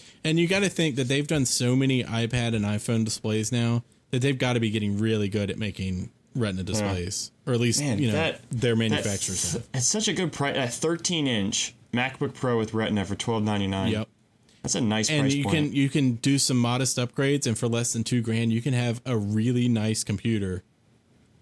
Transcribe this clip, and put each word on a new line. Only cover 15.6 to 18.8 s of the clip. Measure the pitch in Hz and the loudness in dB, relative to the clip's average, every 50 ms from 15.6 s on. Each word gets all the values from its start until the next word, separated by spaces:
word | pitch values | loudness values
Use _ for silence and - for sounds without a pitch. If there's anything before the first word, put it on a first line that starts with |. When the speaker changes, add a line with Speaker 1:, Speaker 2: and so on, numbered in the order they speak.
| 147 135 - | 0 0 2
Speaker 1:
you | 139 139 135 | 2 2 2
can | - 156 135 127 120 | 2 2 2 2 2
do | 117 - 139 139 | 2 2 2 2
some | 135 - - 131 | 2 2 2 2
modest | 123 120 117 123 127 131 123 - | 2 2 2 2 0 0 0 0
upgrades, | 127 123 120 - - 139 139 143 143 - | -2 -2 -2 -2 0 0 2 2 0 0
and | 123 110 | -2 -2
for | - 127 | 0 0
less | 117 117 117 120 - - | 0 0 0 0 -2 -2
than | 113 113 | -2 -2
two | - 123 120 | 0 0 0
grand, | 113 113 113 117 117 113 113 | 2 2 0 2 2 2 2
you | 113 | 0
can | 117 147 127 | 0 0 0
have | 123 | 0